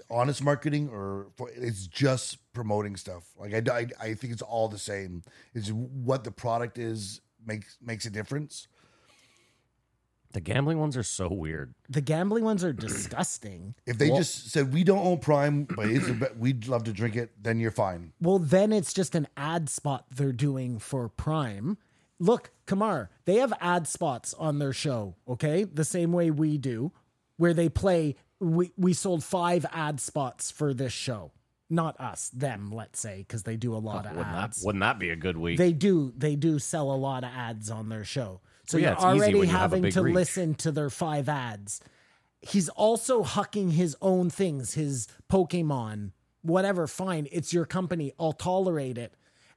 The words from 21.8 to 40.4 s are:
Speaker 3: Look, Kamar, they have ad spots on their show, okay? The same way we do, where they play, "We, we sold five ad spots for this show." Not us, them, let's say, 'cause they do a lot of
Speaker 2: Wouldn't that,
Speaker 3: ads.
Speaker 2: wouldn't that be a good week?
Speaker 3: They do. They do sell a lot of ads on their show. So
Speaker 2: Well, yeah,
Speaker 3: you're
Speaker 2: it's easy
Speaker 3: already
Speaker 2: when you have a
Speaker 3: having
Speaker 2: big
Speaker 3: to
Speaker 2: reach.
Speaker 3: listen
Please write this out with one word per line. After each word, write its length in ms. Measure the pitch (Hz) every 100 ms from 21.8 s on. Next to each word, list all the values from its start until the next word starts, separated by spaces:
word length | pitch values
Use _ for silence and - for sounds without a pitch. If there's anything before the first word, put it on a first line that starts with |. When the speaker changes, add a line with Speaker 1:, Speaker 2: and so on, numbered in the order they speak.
| _ _ _ -
Speaker 3:
Look, 320 | 175 240 - _ -
Kamar, 440 | 196 214 160 98 _ -
they 100 | 208
have 180 | 262 -
ad 260 | 175 175 156
spots 460 | - 165 120 -
on 260 | - 160 147
their 140 | 139
show, 420 | 123 147 120 101 85 -
okay? 340 | 120 156 165
The 220 | 208 147 151
same 260 | 180 170
way 180 | 175 170
we 280 | 151 156 151
do, 340 | 131 117 147 - _ _ _ -
where 160 | 170
they 160 | 170 165
play, 460 | - 190 175 151 127 _ -
"We, 320 | 175 165 175 -
we 160 | 180
sold 300 | 175 196 175
five 420 | - 185 175 175 147
ad 300 | 165 151 147
spots 500 | - 151 127 - -
for 220 | - 151
this 200 | 127 131
show." 380 | - - 110 120 _ _ _ -
Not 300 | 165 160 -
us, 300 | 123 - -
them, 420 | 123 139 104 101
let's 280 | 110 107 -
say, 260 | 110 95 95
'cause 160 | 113
they 140 | 107 113
do 160 | 120 110
a 20 |
lot 280 | 107 101 104
of 100 | 87
Speaker 2:
Wouldn't 180 | 80 87
that, 80 |
Speaker 3:
ads. 200 | 110 -
Speaker 2:
wouldn't 180 | 92 98
that 180 | 107 123
be 100 | 90
a 80 | 82
good 180 | 87 82
week? 200 | 85 139
Speaker 3:
They 160 | 180
do. 400 | 156 196 175 135 131
They 200 | 151 147
do 220 | 160 151
sell 320 | - 170 139
a 40 | 135
lot 280 | 135 131 127
of 40 |
ads 360 | 127 117 110 107
on 200 | 110 110
their 160 | 110 101
show. 340 | 139 110 92 _ _ -
So 100 | 160
Speaker 2:
Well, 40 |
yeah, 40 | 151
Speaker 3:
you're 40 |
Speaker 2:
it's 80 | 95
easy 40 | 185 196
Speaker 3:
already 140 | 208 202
Speaker 2:
when 80 | 185
you 20 |
have 60 | 180
a 160 | 185 185
Speaker 3:
having 60 |
Speaker 2:
big 100 | 196
Speaker 3:
to 80 | 185
Speaker 2:
reach. 120 | 175 175
Speaker 3:
listen 400 | 175 -